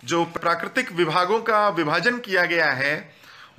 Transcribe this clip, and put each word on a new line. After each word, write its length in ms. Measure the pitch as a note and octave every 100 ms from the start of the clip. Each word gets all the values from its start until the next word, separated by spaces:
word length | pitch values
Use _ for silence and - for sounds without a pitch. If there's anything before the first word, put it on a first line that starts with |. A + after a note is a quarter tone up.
जो 200 | B2 E3+
प्राकृतिक 680 | E3+ - E3+ E3+ D3+ - -
विभागों 480 | F3 E3+ D#3+ F3+ A3+
का 280 | A3+ G#3+ G#3
विभाजन 500 | E3 D3+ E3 G#3 B3
किया 260 | A3+ F#3
गया 260 | F3 E3+ D#3
है 420 | B2+ C#3 D3+ G3+ - - - -